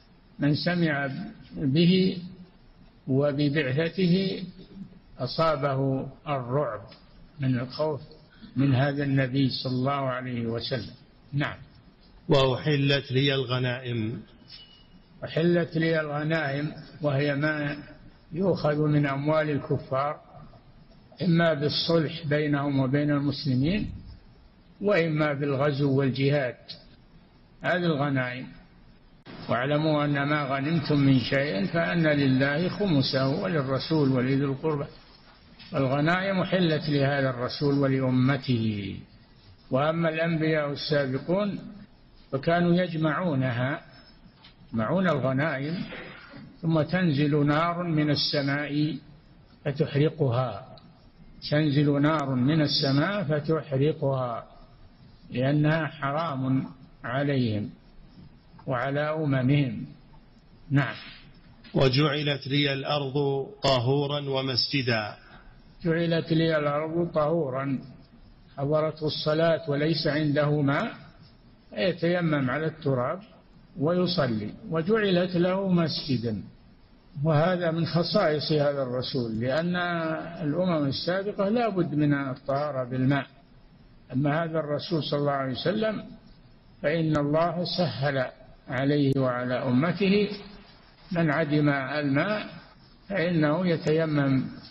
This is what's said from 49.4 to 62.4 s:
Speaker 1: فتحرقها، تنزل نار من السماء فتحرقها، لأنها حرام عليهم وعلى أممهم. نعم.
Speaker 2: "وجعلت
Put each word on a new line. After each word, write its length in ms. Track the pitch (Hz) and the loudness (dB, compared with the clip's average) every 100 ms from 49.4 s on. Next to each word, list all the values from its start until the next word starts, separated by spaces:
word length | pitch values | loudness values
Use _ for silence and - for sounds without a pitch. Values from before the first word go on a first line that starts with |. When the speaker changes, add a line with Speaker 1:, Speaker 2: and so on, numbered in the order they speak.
| - - | -20 -8
Speaker 1:
فتحرقها، 1120 | 151 139 131 139 156 160 139 120 127 98 - - - - - - - - - | -6 -2 0 2 2 2 0 2 -2 -6 -14 -20 -20 -20 -20 -20 -20 -16 -2
تنزل 520 | 147 156 139 147 139 | 0 2 4 4 4
نار 320 | 147 156 135 | 2 2 0
من 260 | 127 127 160 | 0 2 2
السماء 640 | 143 - 139 139 170 208 | 2 0 2 2 2 0
فتحرقها، 1200 | 143 151 147 160 - 135 147 151 139 135 123 110 - - - - - - - - - | -2 -2 0 -2 -2 0 0 0 -2 -2 -4 -6 -12 -20 -20 -20 -20 -20 -20 -20 -8
لأنها 560 | 123 131 151 151 160 151 | -2 0 2 2 2 -2
حرام 800 | - 139 147 165 131 131 131 127 - - - | -4 -4 -2 -4 -2 0 0 -2 -12 -20 -14
عليهم 640 | 120 131 143 139 120 104 104 - - - - - - - - - - | -6 -2 0 0 0 -2 -6 -12 -20 -20 -20 -20 -20 -20 -20 -14 -6
وعلى 340 | 123 135 143 | -4 -2 -2
أممهم. 840 | 151 160 151 135 127 143 131 104 - - - - - - - - - | -2 -2 0 0 2 2 2 -4 -10 -16 -20 -20 -20 -20 -20 -20 -2
نعم. 240 | 139 120 107 - - - - - - - | 0 0 -6 -16 -20 -20 -20 -20 -20 -6
Speaker 2:
"وجعلت 720 | - 135 127 151 147 147 139 | 2 2 4 2 0 -2 -4